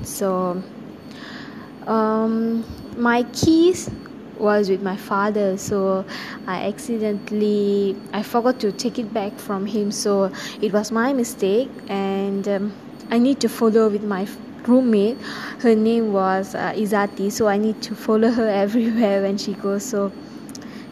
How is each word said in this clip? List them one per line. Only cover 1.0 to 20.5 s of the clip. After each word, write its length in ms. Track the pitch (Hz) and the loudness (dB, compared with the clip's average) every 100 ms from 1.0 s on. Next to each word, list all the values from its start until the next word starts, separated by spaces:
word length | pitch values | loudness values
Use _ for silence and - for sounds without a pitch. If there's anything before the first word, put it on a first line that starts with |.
| - - - - - - - - - | -18 -16 -16 -14 -14 -16 -16 -14 -2
um, 760 | 220 220 220 226 226 226 226 220 - - - | 0 2 2 0 0 0 -2 -4 -12 -12 0
my 280 | 240 240 247 | 2 2 0
keys 560 | - - 320 349 359 - - - - - - | 0 4 6 6 4 -4 -10 -14 -16 -16 -2
was 320 | 208 208 196 | 2 2 2
with 140 | 190 | 0
my 120 | 196 208 | 0 -6
father, 600 | - 202 208 208 196 196 | -2 0 0 2 0 -2
so 480 | - 202 190 190 202 - - - - | -2 0 2 0 -2 -10 -12 -12 -6
I 220 | 185 196 | -4 -4
accidentally, 1300 | 208 - 226 214 208 - 208 208 208 202 202 196 - - | -6 -6 -2 -2 -2 -4 0 2 4 2 2 0 -2 -6
I 80 | 196 | -6
forgot 380 | 214 240 233 254 | 0 2 2 2
to 120 | 208 | -2
take 280 | 190 240 - | -2 -4 -4
it 120 | 214 | -4
back 280 | 220 202 - | -4 -4 -8
from 260 | - 196 202 | -6 -4 -2
him, 260 | 208 202 | -2 -2
so 400 | 202 214 202 190 - - - | -2 0 2 2 -2 -12 -4
it 100 | 208 | 0
was 200 | 202 214 | 0 0
my 200 | 226 247 | 0 2
mistake, 580 | 269 233 - 196 214 262 - - | 2 -2 0 2 2 0 -6 -6
and, 600 | 196 196 196 196 196 202 | -4 -2 0 -2 -2 -2
um, 260 | 196 208 - - - - | -2 -2 -6 -16 -16 -2
I 80 | 233 | 2
need 220 | 247 277 | 4 4
to 100 | 226 | 0
follow 400 | - 226 220 220 | 2 4 6 4
with 140 | 202 | 2
my 180 | 214 190 | -2 -2
f-, 160 | 214 - - - - | -4 -8 -16 -8 4
roommate. 500 | 247 254 214 202 269 - - - - | 6 6 6 4 0 -8 -10 -12 0
Her 160 | 240 | 4
name 400 | 220 220 233 220 | 6 4 4 2
was, 400 | 196 190 190 196 | 2 4 2 0
uh, 200 | - 180 | -4 -2
Izati, 580 | - 208 208 202 - 196 | -2 0 2 0 0 -4
so 160 | 202 214 | 2 2
I 100 | 202 | 4
need 240 | 220 208 | 2 -2
to 140 | - 208 | -6 -6
follow 340 | - 220 226 | 0 4 4
her 180 | 240 220 | 4 2
<laughs> 140 | 196 | 2
everywhere 600 | 202 240 226 226 214 196 | 2 2 2 2 4 4
when 160 | 196 202 | 0 -2
she 140 | - | -4
goes. 300 | 190 196 202 | -4 -2 -2
So, 280 | - 202 202 - - - - | -2 -2 -2 -6 -16 -16 -16